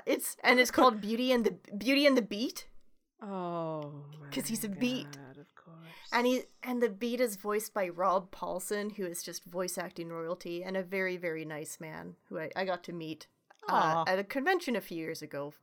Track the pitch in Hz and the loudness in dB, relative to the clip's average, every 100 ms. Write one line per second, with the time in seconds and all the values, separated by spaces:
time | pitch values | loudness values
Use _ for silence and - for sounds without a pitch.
0 | - 277 - - 233 254 247 - 254 214 | 2 0 0 2 6 6 6 8 8 6
1 | 202 226 254 247 208 180 - 202 214 277 | 0 0 4 4 4 0 -8 -4 2 6
2 | 285 262 202 208 285 - - - - _ | 8 6 2 -2 -4 -6 -14 -18 -20 _
3 | _ _ 208 190 175 170 160 156 147 147 | _ _ -8 -4 -4 -2 -4 -4 -6 -10
4 | - - - 269 - 226 214 190 247 254 | -14 -16 -10 -6 -4 -4 -4 -2 -2 -2
5 | 143 139 131 135 - - 170 165 160 - | -8 -14 -18 -18 -20 -20 -20 -20 -20 -20
6 | - 240 247 254 - - 247 247 233 196 | -2 2 4 2 -2 -10 -6 0 0 0
7 | 240 240 254 196 208 208 214 214 180 170 | -2 0 0 0 -2 -2 -2 -2 -2 2
8 | 185 185 185 - 180 175 - 208 208 208 | 2 2 0 -6 -6 -4 -2 -2 -2 -4
9 | 180 170 - 170 175 175 180 180 175 - | -6 -6 -8 -10 -8 -4 -2 -4 -6 -8
10 | 170 165 165 185 175 170 185 190 180 190 | -8 -6 -4 -4 -4 -6 -2 -4 -2 0
11 | 185 180 175 160 156 151 160 - 160 160 | 0 0 -2 -4 -4 -6 -8 -10 -10 -10
12 | 175 170 _ 180 156 - 190 175 - 170 | -12 -14 _ -8 -6 -2 -2 -2 -6 -8
13 | 160 156 - _ _ _ 427 240 165 165 | -8 -8 -12 _ _ _ 0 4 4 4
14 | 160 190 196 269 294 370 277 214 - 170 | 4 2 0 0 2 2 2 -2 -2 -6
15 | 160 160 151 143 143 - | -6 -8 -8 -6 -8 -10